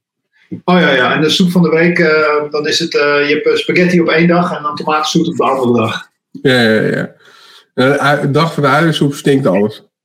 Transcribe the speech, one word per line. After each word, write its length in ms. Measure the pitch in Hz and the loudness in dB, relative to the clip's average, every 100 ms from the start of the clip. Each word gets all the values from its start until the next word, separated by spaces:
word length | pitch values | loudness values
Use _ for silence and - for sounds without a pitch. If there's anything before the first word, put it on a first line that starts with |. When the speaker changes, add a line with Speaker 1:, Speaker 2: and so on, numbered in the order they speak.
| _ _ _ _ _ - | _ _ _ _ _ -8
Speaker 1:
Oh 160 | - 180 | 0 2
ja, 100 | 151 | 4
ja. 220 | 135 123 | 2 0
En 80 | 143 | 0
de 80 | 156 | 0
soep 220 | - 180 | 2 0
van 100 | 180 | 2
de 80 | 160 | 2
week, 300 | 160 175 175 | 2 2 2
eh, 500 | 160 156 151 147 151 | 2 2 2 0 -2
dan 180 | 151 151 | -4 -4
is 120 | 156 | -4
het, 160 | 165 151 | -2 -2
eh, 320 | 147 143 143 | 0 0 0
je 60 | |
hebt, 120 | 147 156 | 0 0
eh, 80 | 151 | -2
spaghetti 460 | - 175 180 175 | 0 0 2 2
op 60 | 156 | 2
één 180 | 160 170 | 2 2
dag 280 | 175 175 - | 2 0 -4
en 60 | |
dan 120 | 196 - | -8 -6
tomatensoep 520 | 156 151 156 165 170 | -4 -2 -2 -2 -2
op 80 | 135 | -2
de 80 | |
andere 300 | 135 135 123 120 | -2 0 0 0
dag. 280 | 110 - - _ _ | -2 -6 -12 _ _
Speaker 2:
Ja, 300 | - 139 123 | -6 0 2
ja, 200 | 113 107 | 2 2
ja. 320 | - - - - _ - - - _ | 0 -2 -6 -12 _ -20 -20 -20 _
En 180 | - 131 | -2 0
de 80 | 143 | 0
ui-, 320 | 139 147 147 | 0 0 0
dag 220 | 139 160 | 0 0
van 100 | - | 0
de 60 | 143 | 0
uiensoep 440 | 139 165 156 143 | 2 0 0 -2
stinkt 320 | 143 - 139 135 | 0 0 0 2
alles. 380 | 92 107 - - _ | 0 -2 -4 -18 _